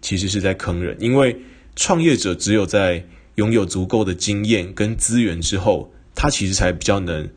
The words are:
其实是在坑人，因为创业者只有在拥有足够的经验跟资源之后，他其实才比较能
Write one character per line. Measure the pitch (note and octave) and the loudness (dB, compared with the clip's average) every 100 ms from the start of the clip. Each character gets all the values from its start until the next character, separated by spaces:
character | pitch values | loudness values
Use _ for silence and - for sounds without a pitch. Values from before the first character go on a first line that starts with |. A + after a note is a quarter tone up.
其 | - F#2+ | -6 -2
实 | F#2+ | -2
是 | G2+ | 0
在 | F#2+ | -2
坑 | F#2 - F2 | -2 -4 -4
人， | F2 G1+ | -4 -4
因 | A2+ | 2
为 | C3+ C3 A#2 - - - - | 4 4 0 -12 -20 -14 -4
创 | - E3+ | 0 2
业 | E3 A#2+ | 4 2
者 | G2 | 0
只 | E2+ G2+ | -2 2
有 | G#2+ F#2 | 2 2
在 | G#2 F#2+ E2+ - - _ - | 2 2 0 -6 -20 _ -2
拥 | G#2 | 2
有 | A2+ | 2
足 | F#2 F#2 F#2 | 0 -2 0
够 | A2+ | 0
的 | F#2+ | 0
经 | F2 - G2+ G#2 | -2 -2 -2 2
验 | G#2+ F2+ | 0 0
跟 | F#2 G#2+ A2+ | -2 -2 -2
资 | - A#2 | 0 2
源 | G#2+ E2+ | 0 -2
之 | E2 G2 | -4 0
后， | G#2+ E2+ - - - | 2 0 -2 -18 -12
他 | - D3 | -2 0
其 | - G2 | 0 -2
实 | |
才 | F#2+ F2+ | 0 0
比 | E2+ | 0
较 | - G2 | 0 0
能 | F2 D#2 - | -2 -6 -8